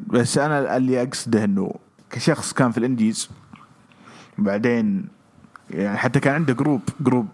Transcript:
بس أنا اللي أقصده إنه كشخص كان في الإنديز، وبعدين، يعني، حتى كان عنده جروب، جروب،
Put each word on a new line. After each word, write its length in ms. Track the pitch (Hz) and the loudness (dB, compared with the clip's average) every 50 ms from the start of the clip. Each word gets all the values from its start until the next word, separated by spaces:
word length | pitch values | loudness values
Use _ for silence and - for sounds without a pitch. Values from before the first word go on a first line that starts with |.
| - | -4
بس 300 | - - 123 120 - - | 0 2 2 2 2 2
أنا 400 | 151 139 156 151 143 131 73 104 | 0 0 2 0 0 0 0 0
اللي 240 | 131 131 127 127 123 | 0 2 2 2 0
أقصده 420 | 123 - - - - 117 113 104 107 | 0 -2 -4 -6 -2 0 2 2 2
إنه 300 | 101 98 98 92 - - - _ _ _ _ _ - | 2 2 0 0 -2 -6 -10 _ _ _ _ _ -12
كشخص 440 | - 123 - 170 147 - - - - | -10 -2 0 0 0 0 -2 -4 0
كان 180 | - 135 120 | 2 2 2
في 60 | 113 | 2
الإنديز، 520 | 120 113 131 131 113 107 110 104 - - - - - - - - - - - _ _ _ - - - - - - - - - - - | 0 0 0 0 2 2 2 0 -2 -6 -10 -12 -20 -20 -20 -20 -20 -20 -20 _ _ _ -20 -20 -20 -20 -20 -20 -20 -20 -10 -4 -2
وبعدين، 680 | 104 98 101 104 117 120 120 117 110 104 98 92 - - - _ _ _ _ _ - - - - _ - | 0 0 0 2 2 2 2 2 2 0 0 -2 -4 -8 -14 _ _ _ _ _ -20 -20 -20 -20 _ -10
يعني، 280 | - 85 98 101 101 | -6 -4 -4 -2 -2
حتى 220 | 104 123 123 120 139 | -2 -2 0 0 0
كان 140 | - 139 143 | 0 0 0
عنده 200 | 160 165 135 120 | 0 0 0 0
جروب، 280 | 123 139 151 143 113 - - - - | 0 0 0 0 -2 -2 -6 -6 -2
جروب، 280 | 143 131 127 123 110 - | 0 0 2 0 0 -4